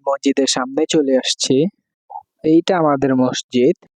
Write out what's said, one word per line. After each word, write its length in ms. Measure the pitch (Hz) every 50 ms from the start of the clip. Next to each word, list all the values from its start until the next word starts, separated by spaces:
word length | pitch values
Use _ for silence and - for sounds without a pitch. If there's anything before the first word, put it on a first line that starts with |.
| - 143
মসজিদের 420 | 139 139 - 139 135 - 135 - -
সামনে 260 | 143 127 131 135 147 160 - -
চলে 200 | 160 143 135 131 127
আসছি। 380 | - - - - - - 135 131 160 202 - _ _ _ _ _ _ - - - - _ _ _ -
এইটা 300 | 156 160 165 175 - 190 175
আমাদের 340 | 160 151 143 135 143 135 131
মসজিদ। 600 | 127 127 123 - - - _ - 123 123 - - - _ _ _